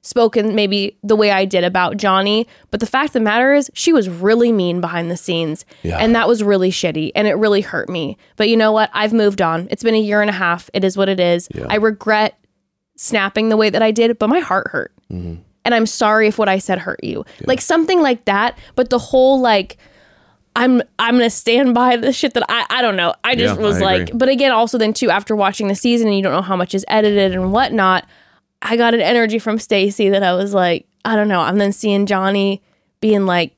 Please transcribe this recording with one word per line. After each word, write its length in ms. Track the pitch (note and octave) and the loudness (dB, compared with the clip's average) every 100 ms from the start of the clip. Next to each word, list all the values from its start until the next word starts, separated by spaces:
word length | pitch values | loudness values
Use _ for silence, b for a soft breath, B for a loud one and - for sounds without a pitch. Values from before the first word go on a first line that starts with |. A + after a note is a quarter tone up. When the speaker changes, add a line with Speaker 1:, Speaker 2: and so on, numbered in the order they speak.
Speaker 1:
spoken 520 | - B3 A3+ A3+ G#3+ | -4 0 2 2 -2
maybe 420 | G#3+ G3+ G3+ G3 _ | -2 -2 -2 -4 _
the 140 | G#3 G#3+ | -2 2
way 160 | G#3 | 2
I 140 | G3 F#3+ | 2 0
did 180 | F#3+ | 0
about 340 | F3 F#3 F3+ G3+ | 0 0 -2 0
Johnny, 480 | G3+ F#3+ G3+ G#3+ A#3 b b | 0 2 2 -2 -4 b b
but 100 | G3+ | -6
the 60 | A3+ | -2
fact 220 | C4 D4 | -2 -2
of 40 | |
the 60 | B3 | -2
matter 340 | G#3+ A3 B3+ C#4+ | 0 2 4 2
is 160 | C4+ | 0
she 180 | - - | -4 2
was 160 | D#4+ F#3+ | 2 2
really 440 | E3+ F#3+ A3+ A#3+ | -2 0 2 2
mean 280 | A3 F3+ F3 | 2 0 -2
behind 300 | F3 E3+ E3+ | -4 -4 -6
the 80 | F3 | -6
scenes, 480 | - E3 D#3+ D#3 - b | -6 -4 -4 -8 -12 b
Speaker 2:
Yeah. 160 | E3 E3 | -6 -2
Speaker 1:
and 160 | A3+ | 2
that 140 | A#3 A3+ | 2 2
was 160 | A#3 | 0
really 260 | G#3 G3 F#3 | 2 2 0
shitty, 420 | F#3 F3 D#3 D#3 - | -2 -4 -4 -4 -2
and 120 | G#3+ | 0
it 60 | |
really 280 | E3 G#3+ G3+ | 0 0 0
hurt 280 | G3+ E3+ - | -2 -8 -6
me. 260 | F3+ C#3+ - b _ | -6 -8 -10 b _
But 120 | G#3+ | 0
you 80 | A3+ | 2
know 160 | G#3+ | 2
what? 200 | G#3+ G#3+ | 2 0
I've 200 | - G#3+ | -2 0
moved 280 | A3+ G#3 G3 | 2 2 2
on. 260 | E3+ E3 F3+ | -2 -2 -6
It's 100 | - | -4
been 140 | A3+ A3 | 0 0
a 40 | |
year 220 | G#3 G#3 | 2 0
and 80 | G#3 | 0
a 40 | |
half. 360 | F#3+ F3+ E3+ - - | -2 -2 -2 -4 -2
It 80 | |
is 120 | F#3+ F#3+ | -2 0
what 140 | G3 | -2
it 100 | F#3+ | 0
is. 300 | F3 F3 - - | 2 0 -2 -10
Speaker 2:
Yeah. 100 | - | -4
Speaker 1:
I 60 | G#3+ | 0
regret 600 | A3 G#3 G#3+ G#3+ G#3 _ _ _ _ _ _ - | 0 -2 -2 0 0 _ _ _ _ _ _ -12
snapping 540 | - A3+ G3 G#3+ A3 | -4 -2 -2 -2 0
the 80 | G#3+ | 2
way 140 | G#3+ | 2
that 100 | G#3 | 2
I 80 | A3 | 0
did, 300 | A3 A#3 A#3 | 2 0 2
but 80 | A3 | 0
my 120 | D#4+ | 0
heart 260 | D#4 F#3+ - | 0 -4 -4
hurt." 240 | C#3+ - _ _ | -8 -8 _ _
Speaker 2:
Mm-hmm. 260 | F#2 F2 E2 _ _ A3+ | -12 -10 -12 _ _ -2
Speaker 1:
"And 80 | |
I'm 140 | A#3 A3 | 0 0
sorry 400 | - G#3+ G#3+ G#3+ | 0 2 4 2
if 100 | G#3+ | 2
what 120 | G#3 | 0
I 100 | F#3+ | 0
said 180 | - F#3 | -2 -4
hurt 260 | - - | -4 -10
you." 220 | - - - B | -8 -10 -12 B
Speaker 2:
Yeah. 60 | - | -4
Speaker 1:
Like, 140 | C4 | -4
something 380 | - E4+ D#4+ F4+ | 0 0 2 2
like 260 | D4 A#3+ - | 2 0 -2
that, 340 | G3 A3+ - B - | -2 -2 -6 B -4
but 160 | B3+ | 0
the 80 | B3 | -2
whole, 400 | - C4 C4 C4+ | 0 2 4 4
like, 360 | B3+ G#3 F#3+ - b b b b b b _ - | 4 2 0 -14 b b b b b b _ -2
I'm, 280 | B3+ B3 - - | 2 2 0 -4
I'm 160 | A3+ B3 | 0 2
gonna 160 | A#3 | 2
stand 420 | - - A#3 C4+ | 0 0 2 2
by 240 | A#3+ B3 A#3+ | 2 2 2
the 160 | B3 | 0
shit 220 | B3+ C#4 A#3+ | -2 -2 -2
that 80 | - | -2
I, 200 | A#3 - | -4 -2
I 120 | B3 | -2
don't 120 | A#3+ G3 | -2 0
know. 200 | F3 - | -2 -2
I 100 | A3+ B3 | -4 0
just 240 | A#3+ F#3+ | 0 0
Speaker 2:
Yeah, 60 | G#3+ | -2
Speaker 1:
was 160 | G3+ | 0
Speaker 2:
I 40 | F#3+ | 0
Speaker 1:
like, 160 | F#3 F3 | 0 -2
Speaker 2:
agree. 80 | A#3 | 0
Speaker 1:
but 100 | B3+ | 0
again, 220 | C4 C#4 | 2 2
also 260 | A3+ A#3 B3 | 2 0 0
then 160 | A3 | 0
too, 160 | G#3+ A#3 | 0 0
after 260 | F#3 - G#3+ | 0 -2 -2
watching 320 | G3 G3 G#3 | -2 -2 -4
the 60 | G3 | -2
season 300 | A#3+ A#3+ A3 | 0 2 2
and 60 | G3 | 0
you 60 | |
don't 100 | F#3+ | 0
know 120 | E3+ | -2
how 120 | F#3 F#3+ | -2 -2
much 200 | F3+ F#3+ | -2 -4
is 100 | - | 0
edited 440 | A3 G#3+ G3+ F#3+ | 2 2 2 2
and 180 | F#3 F#3 | 0 -2
whatnot, 540 | G#3 C4 A3+ F#3+ F#3 - b b b _ _ | 0 0 0 2 0 -4 b b b _ _
I 160 | - A#3 | -4 0
got 160 | A#3 A#3 | 2 2
an 60 | |
energy 360 | F3 A#3+ A3+ A3 | 2 2 0 -2
from 220 | A3 G#3+ | -2 -6
Stacey 500 | - G3+ G3 G3+ G3+ | -2 0 0 0 0
that 140 | G3 | 2
I 100 | F#3+ | 2
was 200 | F3+ G3+ | 0 0
like, 340 | G3+ F3+ E3+ _ _ | 0 0 -2 _ _
I 120 | A3 G#3+ | -2 0
don't 100 | G#3 | 0
know. 140 | F#3 | 0
I'm 160 | D#3+ G3 | 0 0
then 140 | G3+ | 0
seeing 320 | G3+ G#3+ G3+ G3+ | -2 -2 0 0
Johnny 560 | G3 F#3+ G3+ G3 G3 _ _ _ _ | 0 0 0 -2 -4 _ _ _ _
being 240 | A3 G3+ F#3+ | 0 2 2
like 240 | F3 E3 | 0 -2